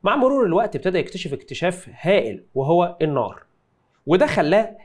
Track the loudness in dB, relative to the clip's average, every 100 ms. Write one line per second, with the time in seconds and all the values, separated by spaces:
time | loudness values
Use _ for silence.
0 | 0 2 2 2 2 2 0 -2 -2 -2
1 | -4 -8 -8 -10 -10 -4 -4 -4 -12 -8
2 | 2 2 2 -8 _ -6 0 2 2 0
3 | -2 -2 -4 -8 -20 _ _ _ _ _
4 | 0 2 2 2 2 2 0 -6